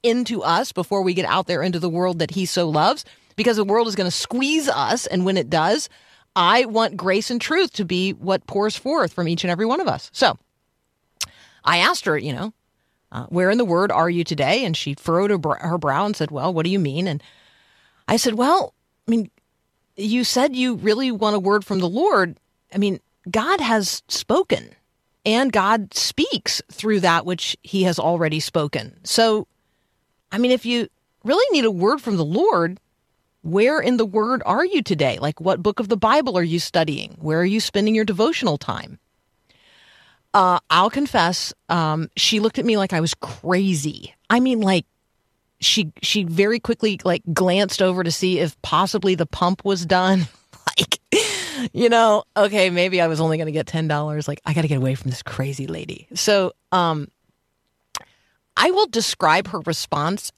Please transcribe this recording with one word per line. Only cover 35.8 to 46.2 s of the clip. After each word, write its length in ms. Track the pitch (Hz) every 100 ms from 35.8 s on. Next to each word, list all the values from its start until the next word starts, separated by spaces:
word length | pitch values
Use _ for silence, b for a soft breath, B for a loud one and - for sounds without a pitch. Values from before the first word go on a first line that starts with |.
of 80 | 208
the 80 | 214
Bible 420 | 220 294 262 180
are 60 |
you 140 | 170 170
studying? 580 | - 175 156 135 53 -
Where 200 | 151 160
are 40 |
you 160 | 180 214
spending 340 | - 202 214
your 100 | 220
devotional 520 | 214 185 233 330 208 147
time?" 420 | - - - 143 _ _ _ _ _ b b b b b b b _
Uh, 240 | 202 185 175 -
I'll 180 | 165 202
confess, 640 | 269 285 220 170 180 - - -
um, 400 | 170 156 156 160 -
she 240 | - 214
looked 180 | 220 269
at 60 |
me 140 | 233 214
like 160 | 196
I 60 | 170
was 120 | 165
crazy. 1040 | - - - - 180 196 165 147 - - _ -
I 100 | 233
mean, 220 | 254 233
like, 240 | 196 185 - _ _ _ _ _ _ _
she, 320 | - 214 160 -
she 240 | - 208